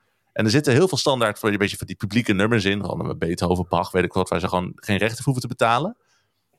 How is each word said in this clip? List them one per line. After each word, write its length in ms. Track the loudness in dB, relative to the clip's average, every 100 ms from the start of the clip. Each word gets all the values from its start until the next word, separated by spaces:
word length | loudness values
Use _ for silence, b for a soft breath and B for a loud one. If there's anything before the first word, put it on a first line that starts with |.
| _ _ _
En 120 | -2 2
er 60 |
zitten 220 | 2 4
heel 140 | 4 4
veel 100 | 2
standaard 420 | 0 2 0 0
voor 100 | 0
een 80 | 2
beetje 200 | 0 -2
van 100 | -10
die 80 | -8
publieke 380 | -2 0 2
nummers 320 | 2 2 2 2
in. 160 | -2
Gewoon 280 | -4 -4 -6
een 80 | -4
Beethoven, 480 | -4 -2 0 0 0
Bach, 220 | -2 0
weet 120 | 0
ik 100 | 0
wat, 160 | 0 -2
waar 100 | -2
ze 80 | -2
gewoon 240 | -2 -4 -8
geen 220 | -4 0
rechten 260 | 0 -2
voor 100 | -4
hoeven 160 | -4 -4
te 60 | 0
betalen. 420 | 2 2 -2 -8 _ _ _ _ _